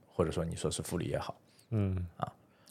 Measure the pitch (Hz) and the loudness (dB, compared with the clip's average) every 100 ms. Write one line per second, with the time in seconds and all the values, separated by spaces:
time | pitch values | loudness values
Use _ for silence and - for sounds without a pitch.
0 | - - 82 87 82 87 80 - - 90 | -2 2 2 2 -2 -2 -2 -2 -2 -2
1 | 76 69 - - - - - 110 98 92 | 0 -2 -2 -8 -16 -20 -2 2 2 2
2 | 87 - - - - - - | -4 -4 -6 -6 -20 -20 -20